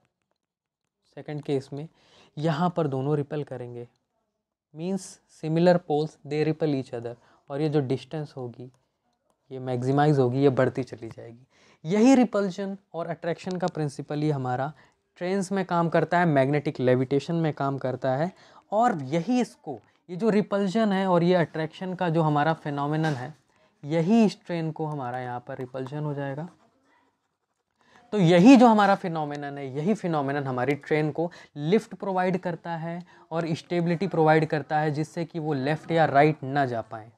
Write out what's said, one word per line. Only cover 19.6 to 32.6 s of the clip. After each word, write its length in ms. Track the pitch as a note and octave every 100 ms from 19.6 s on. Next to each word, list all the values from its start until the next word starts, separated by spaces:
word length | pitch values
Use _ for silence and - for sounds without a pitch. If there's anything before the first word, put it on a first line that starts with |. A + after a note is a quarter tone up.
| - A#2+ - _ -
ये 60 | F3
जो 140 | A3
रिपल्शन 640 | G#3 G#3 G3+ G3+ A3 A3
है 160 | F#3+ F#3+
और 160 | F3
ये 120 | F3 F3+
अट्रैक्शन 580 | D3+ D#3 D#3 - F#3
का 160 | F3+ F3+
जो 120 | D#3+
हमारा 320 | D#3 D3 D3
फिनोमिनन 600 | D#3+ D#3 C#3+ C#3+ D#3 D#3+
है, 200 | C3 C3 D#3 _ _ _ _
यही 400 | C#3+ E3 E3 A3+ G#3
इस 120 | - -
ट्रेन 260 | E3+ D#3+
को 140 | D#3 D#3
हमारा 340 | D3+ B2 B2+
यहाँ 240 | B2 B2 -
पर 100 | C3+
रिपल्शन 460 | B2+ C3 C3 D3
हो 100 | D3+
जाएगा। 340 | C#3+ C#3 C#3 F3 - _ _ _ _ _ _ _ _ _ _ _ _ _ _ _
तो 40 | G#3+
यही 380 | E3 F3 G#3 C4+
जो 100 | A#3+
हमारा 280 | G#3+ G3+ G3
फिनोमिनन 600 | F#3+ E3 D3 D3 C#3+ C#3+
है, 180 | C#3 C3
यही 180 | D#3
फिनोमिनन 500 | G#3+ F3+ D#3 C3+ C#3+
हमारी 300 | C#3 B2 B2 C#3
ट्रेन 360 | - D3+ D3+
को 200 | C#3+ E3+ - - D3
लिफ्ट 360 | D3 G#3+ A3+ -
प्रोवाइड 420 | G3 F#3 F#3 F#3
करता 380 | F#3 E3